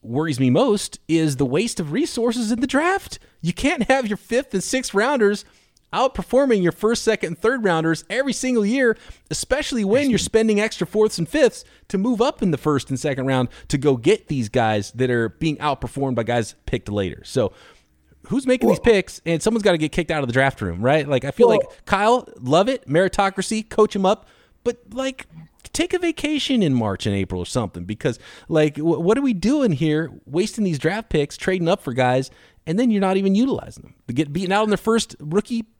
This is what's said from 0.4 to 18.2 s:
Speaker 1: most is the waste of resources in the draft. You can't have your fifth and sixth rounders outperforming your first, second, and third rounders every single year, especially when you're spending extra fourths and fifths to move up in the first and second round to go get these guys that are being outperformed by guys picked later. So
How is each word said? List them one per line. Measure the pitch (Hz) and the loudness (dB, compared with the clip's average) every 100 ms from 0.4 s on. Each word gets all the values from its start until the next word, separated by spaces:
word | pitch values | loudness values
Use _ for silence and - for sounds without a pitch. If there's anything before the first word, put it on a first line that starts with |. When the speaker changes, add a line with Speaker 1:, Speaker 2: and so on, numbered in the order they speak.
| 131 | 2
Speaker 1:
most | 123 254 208 - - _ | 4 4 0 -4 -14 _
is | 160 160 131 | 0 0 0
the | 139 | 0
waste | 139 226 - | 0 -2 -4
of | 160 | -6
resources | 160 330 - 233 233 220 | -4 -4 -2 -2 -2 -2
in | 226 | -2
the | 262 | 0
draft. | 269 330 381 - - - _ | 0 0 -2 -4 -18 -20 _
You | 160 | -6
can't | - 269 330 202 | -2 -2 0 2
have | 269 240 | 2 2
your | 202 | -4
fifth | - 233 277 | -2 -2 0
and | 196 | -4
sixth | - 254 254 | -2 -4 -2
rounders | 196 233 285 208 208 - _ _ _ _ | 0 2 4 2 2 -6 _ _ _ _
outperforming | 175 262 269 185 247 277 220 | 0 0 -2 0 2 4 4
your | 175 | 2
first, | - 214 233 | 2 0 0
second, | - 214 185 | 0 -2 -2
and | 170 | -2
third | 220 262 208 | 0 0 0
rounders | 165 160 160 - | 2 2 -2 -4
every | 214 277 | -4 -2
single | - 254 240 202 | -2 0 0 2
year, | 262 254 220 - - _ | 2 2 0 -6 -20 _
especially | - - 262 302 254 | -8 -4 -4 -2 -2
when | 196 233 285 | 2 2 2
you're | 208 | 0
spending | 170 - 220 208 | 2 2 2 2
extra | 220 - 170 | 0 -2 -4
fourths | 214 214 - | 0 0 0
and | 170 | -4
fifths | 294 262 - - _ _ | 2 2 2 -20 _ _
to | 196 | -4
move | 208 233 | -2 0
up | 233 - | -2 0
in | 202 | -2
the | 147 | 0
first | - 143 - | 0 -2 -2
and | 131 | -6
second | 151 131 131 | -4 -4 -2
round | 131 123 - - | 0 -2 -6 -6
to | 147 | 0
go | 143 131 | 2 2
get | 113 220 _ | 2 0 _
these | 143 110 | -4 -2
guys | 127 113 107 98 | 0 2 0 -4
that | 117 127 | -4 0
are | 123 113 | 0 -2
being | - 160 147 | -2 -4 -2
outperformed | 151 139 117 - 135 120 | -4 -4 -6 -4 -4 -2
by | |
guys | 113 120 110 - - | 0 -2 -2 -8 -6
picked | 123 - | -6 -4
later. | 104 95 - - | -4 -4 -6 -6
So | - 107 - - - _ _ _ _ | -2 -2 -4 -20 -20 _ _ _ _